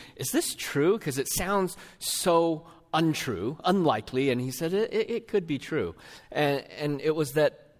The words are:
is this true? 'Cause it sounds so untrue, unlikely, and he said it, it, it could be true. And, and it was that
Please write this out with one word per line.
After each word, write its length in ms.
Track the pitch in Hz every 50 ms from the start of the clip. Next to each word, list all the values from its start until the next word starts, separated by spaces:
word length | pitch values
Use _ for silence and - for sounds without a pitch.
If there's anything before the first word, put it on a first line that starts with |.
| - - -
is 140 | - 123 -
this 240 | - 311 349 - -
true? 440 | - - - - 143 143 175 214 220
'Cause 200 | - 151 127 135
it 100 | 131 -
sounds 460 | - 202 185 185 202 196 190 180 - - - - - -
so 680 | - - - - - - 170 170 170 165 160 156 - - - - _ _ -
untrue, 640 | 160 165 160 156 - - 135 107 85 95 120 156 - -
unlikely, 640 | 185 185 196 170 147 113 110 - - - 131 139 139
and 100 | 123 123
he 100 | 123 131
said 220 | 127 - 165 160
it, 220 | 185 202 220 - -
it, 160 | 214 220 -
it 180 | 233 226 - -
could 180 | - 202 175
be 120 | 165 147 131
true. 360 | - - 160 143 98 85 80 - - - - - - -
And, 320 | - 143 151 143 139 135 - - - 110
and 240 | 151 147 143 135
it 120 | - 156 156
was 180 | 160 151 131
that 340 | 135 156 151 143 - - - - _